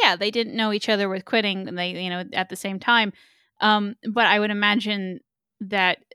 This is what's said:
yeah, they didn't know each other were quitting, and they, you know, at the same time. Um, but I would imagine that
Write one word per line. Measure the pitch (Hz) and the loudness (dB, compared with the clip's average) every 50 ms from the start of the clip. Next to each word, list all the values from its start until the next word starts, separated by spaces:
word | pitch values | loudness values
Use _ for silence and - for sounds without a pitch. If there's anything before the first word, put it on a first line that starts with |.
yeah, | 320 311 - | 4 4 4
they | 175 202 208 | 2 -2 -2
didn't | 208 233 233 214 - | -2 -2 -4 -2 -2
know | 226 220 214 208 | -2 0 0 0
each | 208 - - | -2 0 0
other | 220 202 202 196 | 0 0 0 -2
were | 190 190 | -2 -6
quitting, | 185 - - 226 208 202 190 190 190 185 | -4 0 0 0 2 0 -2 -4 -6 -6
and | 180 175 | -6 -6
they, | 180 180 180 170 185 | -6 -6 -6 -6 -6
you | 185 | -6
know, | 175 180 180 - - | -6 -6 -8 -6 -4
at | - 185 - | -4 -4 -4
the | 190 | -6
same | - - 202 190 185 | -8 -8 -8 -8 -4
time. | - - 240 233 214 202 - _ _ _ _ _ _ _ _ - | 0 2 4 4 4 2 -2 _ _ _ _ _ _ _ _ 0
Um, | - 214 214 208 202 202 208 - - 220 | 2 4 4 4 2 -2 -6 -8 -8 -4
but | 208 240 226 | 0 2 4
I | - 202 208 | 4 4 4
would | 208 208 | 2 0
imagine | 208 208 208 208 208 247 202 208 208 202 190 185 180 - - _ _ _ _ _ _ _ | 0 0 2 2 2 0 -2 -2 -4 -4 -4 -6 -8 -10 -14 _ _ _ _ _ _ _
that | 214 190 208 196 185 180 170 - _ _ - | -8 -4 0 2 2 2 0 -2 _ _ -18